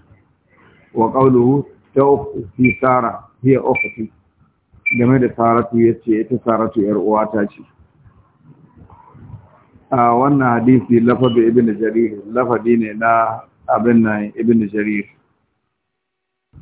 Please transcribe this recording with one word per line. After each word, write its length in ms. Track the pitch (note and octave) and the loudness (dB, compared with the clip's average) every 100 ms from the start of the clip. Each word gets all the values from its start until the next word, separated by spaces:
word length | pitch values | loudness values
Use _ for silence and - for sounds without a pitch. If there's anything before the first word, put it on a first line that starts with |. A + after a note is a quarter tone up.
| _ _ _ _ _ _ _ _ _ | _ _ _ _ _ _ _ _ _
Wa 160 | - A#2 | -2 -2
qawluhu, 540 | C3 C3+ B2 A#2+ C#3 - - _ | 2 2 4 2 0 -4 -16 _
ta 80 | C3+ C#3 | 0 2
uku, 400 | C#3 C#3 - G#2 - | 2 -2 -12 -14 0
fi 220 | B2+ - | 0 2
Sara, 440 | C3 B2+ A#2 - - _ | 0 0 -2 -8 -16 _
hiya 180 | B2+ C3 | 0 2
ukhti. 500 | - B2+ - - A2 - _ _ _ _ _ _ - A#2+ | 0 -2 -4 -8 -12 -14 _ _ _ _ _ _ -6 0
Game 220 | A#2+ C3+ | 2 2
da 100 | A#2+ | 2
Saratu, 420 | - A#2 A#2 A#2 A#2 | 0 0 2 0 2
yace 440 | A#2 A2+ - G#2+ | 2 0 -2 -4
ita 180 | A2 A#2+ A#2+ | -2 -4 -2
Saratu 340 | A2+ A2 A2 | -2 -2 -2
yar 160 | G2+ G#2 | -2 0
uwata 500 | F#2+ G#2+ G#2+ G#2+ G#2 | 0 0 0 -4 -6
ce. 160 | - - _ _ _ _ _ _ _ _ - _ - - - - - - - - _ _ _ _ | -8 -20 _ _ _ _ _ _ _ _ -20 _ -20 -20 -20 -20 -20 -20 -20 -20 _ _ _ _
A 240 | B2+ A#2+ | -2 0
wannan 480 | A#2+ C#3 C#3+ C3 A#2 | 2 2 0 0 0
hadisi, 380 | A#2 C3 G2 A#2+ | 2 2 2 2
lafazi 460 | A#2 A#2+ B2+ A#2 A2+ | 2 2 2 2 2
Ibn 200 | A#2+ A#2 G2+ | 2 0 -2
Jarir, 400 | G#2+ A2+ A2+ G#2 G2+ | -2 -2 -4 -6 -8
lafazi 440 | A#2 A#2+ A2+ A2+ A#2 | -4 -2 -2 0 0
ne 160 | G#2+ | -2
na 460 | G#2+ A#2 A2+ A2+ A2+ - _ - | -4 0 0 0 -6 -14 _ -4
abin 340 | B2 A#2 A#2 | -2 2 2
nan 300 | A2 G#2+ G#2 - | 2 -2 -6 -4
Ibn 300 | A2+ A2+ G#2 | 0 0 0
Jarir. 340 | G#2 G#2 G#2 G2+ _ _ _ _ _ _ _ _ _ _ _ _ _ _ - | -4 -4 -6 -8 _ _ _ _ _ _ _ _ _ _ _ _ _ _ -20